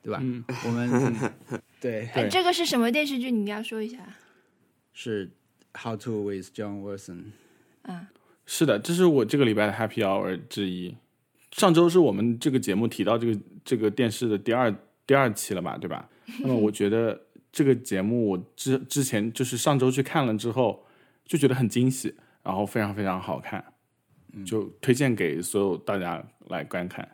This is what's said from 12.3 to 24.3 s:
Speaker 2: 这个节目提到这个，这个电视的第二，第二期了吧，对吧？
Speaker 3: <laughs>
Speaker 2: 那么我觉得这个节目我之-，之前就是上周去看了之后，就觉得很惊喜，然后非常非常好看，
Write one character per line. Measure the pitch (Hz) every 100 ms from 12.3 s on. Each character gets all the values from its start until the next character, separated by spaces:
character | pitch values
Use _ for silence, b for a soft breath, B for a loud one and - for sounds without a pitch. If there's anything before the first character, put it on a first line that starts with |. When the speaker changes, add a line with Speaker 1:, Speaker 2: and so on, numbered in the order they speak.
| 117
Speaker 2:
这 | 151
个 | 131
节 | 104
目 | 95 113
提 | -
到 | 98 113
这 | 117
个， | 107 - -
这 | - 123
个 | 107
电 | 107 117
视 | 107 120
的 | 104
第 | 104
二， | 120 123 98 _ _
第 | - 139
二 | 127
期 | 101 -
了 | 92
吧， | 85 -
对 | 87
吧？ | 76 - _
Speaker 3:
<laughs> | - -
Speaker 2:
那 | 131
么 | 123
我 | 107
觉 | 104 101
得 | 113 113 - _ - _
这 | -
个 | 139
节 | 120 - 95
目 | 101 120 110
我 | 92 -
之-， | - 131 131 131
之 | 143
前 | 131 110 113
就 | 113
是 | 127 123
上 | - 139
周 | 131
去 | 127
看 | 131 139
了 | 131 107
之 | 117
后， | 120 117 - b b b b
就 | - 170
觉 | 135
得 | 127
很 | 117
惊 | 120 127
喜， | 131 - - b b
然 | 95
后 | 95
非 | 101 120
常 | 104
非 | 101
常 | 98 92
好 | 90 78
看， | - 101 - _ _ _ _ _ -